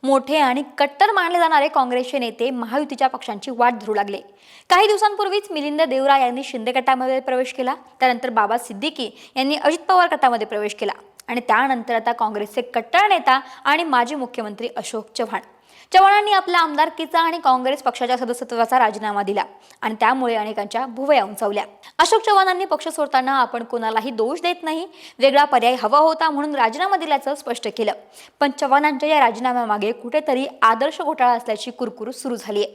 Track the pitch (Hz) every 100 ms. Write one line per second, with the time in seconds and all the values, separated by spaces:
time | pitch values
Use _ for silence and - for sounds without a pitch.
0 | 262 269 262 311 277 247 285 - 277 277
1 | 415 403 339 349 330 311 294 311 254 247
2 | 247 277 233 - 240 254 233 254 294 262
3 | 262 254 - 208 220 240 240 233 208 208
4 | 202 202 - _ _ - _ 359 415 415
5 | 415 403 403 403 403 320 294 294 320 262
6 | 269 277 254 247 277 254 220 254 254 262
7 | 254 262 262 254 254 - 254 285 - _
8 | 254 240 254 226 202 233 - 202 277 311
9 | 226 - - - 269 302 294 330 330 370
10 | 349 311 262 240 220 214 208 208 208 -
11 | - _ - 240 240 220 269 254 240 233
12 | 226 233 220 208 208 - 240 240 226 339
13 | 415 370 262 262 269 - - 302 330 254
14 | 240 294 247 247 214 202 240 - 208 226
15 | 208 - 220 277 - _ _ - - 370
16 | 392 403 415 392 359 349 330 294 320 320
17 | 320 349 330 320 262 254 254 285 - -
18 | 240 247 240 240 240 233 226 262 226 214
19 | 214 202 196 202 - - _ _ 226 214
20 | 220 262 254 226 208 214 202 233 262 233
21 | 277 285 202 208 214 202 - - - -
22 | 339 440 453 403 381 359 381 403 339 320
23 | 294 269 254 269 240 240 233 240 226 220
24 | 220 233 226 330 349 349 320 320 370 -
25 | - _ 262 277 294 269 233 254 247 277
26 | 320 320 320 285 302 285 226 247 381 381
27 | 320 285 269 285 - 240 220 208 214 -
28 | - - - _ 285 277 277 277 302 269
29 | 302 302 247 226 254 247 226 208 208 233
30 | 240 302 208 254 277 - 226 226 277 311
31 | 320 320 247 233 233 214 - 240 240 -
32 | 220 262 269 233 202 208 208